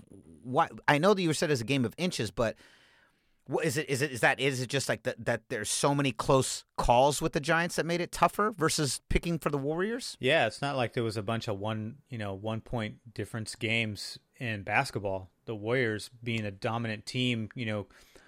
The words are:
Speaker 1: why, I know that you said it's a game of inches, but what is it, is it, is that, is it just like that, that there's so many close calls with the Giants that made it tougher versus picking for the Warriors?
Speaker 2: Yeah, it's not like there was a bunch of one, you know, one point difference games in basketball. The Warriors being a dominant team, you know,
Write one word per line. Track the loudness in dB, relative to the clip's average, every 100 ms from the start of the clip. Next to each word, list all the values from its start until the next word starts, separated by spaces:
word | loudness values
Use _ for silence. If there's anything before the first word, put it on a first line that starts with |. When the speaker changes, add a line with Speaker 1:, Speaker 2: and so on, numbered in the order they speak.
| -16 -20 -20 -16
Speaker 1:
why, | -2 2 2 0 2
I | 4
know | 6
that | 6
you | 4
said | 2 2
it's | 2
a | 2
game | 0
of | 0 0
inches, | -4 -2 -4
but | 0 -2 -2 -12 -20 _ _ _ _ _ _ -4
what | 0 0
is | 0
it, | 0
is | 0
it, | 0
is | 2
that, | 2 4
is | 2 0
it | -2
just | -2 0
like | -2
that, | -2 -4 -2
that | -2 -4
there's | -6 -4
so | 0 2
many | 2 0
close | 0 4 4 4 -4 -6 0
calls | 4 6 6 4
with | 0
the | 0
Giants | 0 2 2 -2
that | 0
made | -2
it | -2
tougher | 2 2 4 -2 2
versus | 0 2 0 -2 -2
picking | 0 0 -2
for | 0
the | -2
Warriors? | -2 -2 -2 -4 -8 -2
Speaker 2:
Yeah, | 2 4 2
it's | 0
not | -2 0
like | 0
there | 0
was | -2 -2
a |
bunch | -2 -2 -2
of | -4
one, | -2 -4 -6 -10 _
you | -8
know, | -6
one | -6 -4 -6
point | -4 -4 -4 -8 -12
difference | -10 -8 -6 -8 -4
games | 0 2 0 -4 -10 -14 _ -10
in | -6 -6
basketball. | 0 0 0 -2 -4 -6 -8 _ -10
The | -6
Warriors | -2 0 0 -2 -8 -10
being | -4 -2 -4
a |
dominant | -4 -4 -2 -4 -6 -6
team, | -2 0 0 -4 -6
you | -4
know, | -4 -6 -14 -20 -20